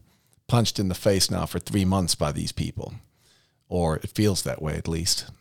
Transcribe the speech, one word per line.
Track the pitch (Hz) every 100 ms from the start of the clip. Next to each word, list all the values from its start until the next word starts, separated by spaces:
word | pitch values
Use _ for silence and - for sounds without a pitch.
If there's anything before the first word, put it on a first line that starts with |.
| - _ _ _ -
punched | 120 110 -
in | 98
the | 90
face | 107 98 -
now | 92 85
for | 90
three | - 104 92
months | 95 87 -
by | 80
these | 73 80
people, | - 82 - - - - _ _ _ _ _ _
or | 90 85 78
it | -
feels | - 104 92
that | 73 -
way | 78 80
at | -
least. | 82 85 - - -